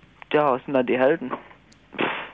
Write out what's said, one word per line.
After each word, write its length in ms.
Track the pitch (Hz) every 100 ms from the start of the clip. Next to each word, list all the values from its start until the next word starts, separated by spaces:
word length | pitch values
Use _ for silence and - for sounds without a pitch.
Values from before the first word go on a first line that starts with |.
| _ _ -
ja, 200 | 151 147
was 120 | 123
sind 100 | -
dann 120 | 135 123
die 120 | 127
Helden? 320 | 131 160 120 - - - _ - _ -
Pff, 100 | - - -